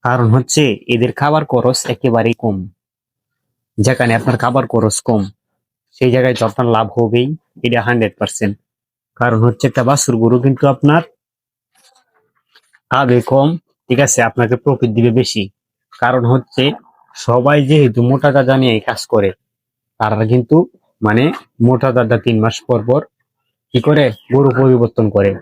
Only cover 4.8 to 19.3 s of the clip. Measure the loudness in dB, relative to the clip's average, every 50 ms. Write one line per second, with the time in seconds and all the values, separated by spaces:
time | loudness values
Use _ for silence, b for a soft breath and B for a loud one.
4.8 | 0 0 -2 -4 _ -2 -2 -2 -2 -6 _ _ _ _ _ _ _ _ _ _
5.8 | _ _ _ _ 0 0 2 2 0 0 0 0 -2 -4 -2 -2 0 0 2 0
6.8 | 0 -2 -2 -2 -2 0 0 -2 -2 -2 -6 -10 _ _ _ -8 -4 -2 -2 -2
7.8 | -2 -2 0 0 -2 -2 -4 _ -8 -8 -6 -6 -6 -6 -6 _ _ _ _ _
8.8 | _ _ _ _ _ _ _ _ -2 0 0 2 2 0 0 0 -4 -2 -2 -2
9.8 | 0 0 0 0 0 -2 -2 0 2 2 2 2 2 0 0 2 0 0 0 2
10.8 | 2 2 2 2 -2 -4 _ _ _ _ _ _ _ _ _ _ _ _ _ _
11.8 | _ _ _ _ _ _ _ _ _ _ _ _ _ _ _ _ _ _ _ _
12.8 | _ _ -2 0 2 2 2 0 0 0 0 2 2 0 -2 -4 _ _ _ _
13.8 | _ _ 0 0 0 0 2 0 0 0 0 -2 0 0 -2 -2 _ -2 -2 0
14.8 | -2 -2 0 2 2 2 2 0 -2 -2 -4 -6 -6 -8 _ _ _ _ _ _
15.8 | _ _ -8 -4 -2 -2 0 0 0 0 0 0 -2 _ _ -2 -2 -2 -2 -6
16.8 | _ _ _ _ _ _ _ -10 -4 0 0 2 2 2 2 2 2 2 2 4
17.8 | 4 2 2 0 0 2 0 2 2 2 2 2 2 2 2 2 2 2 0 0
18.8 | -2 -6 -8 -8 -6 _ 0 0 0 0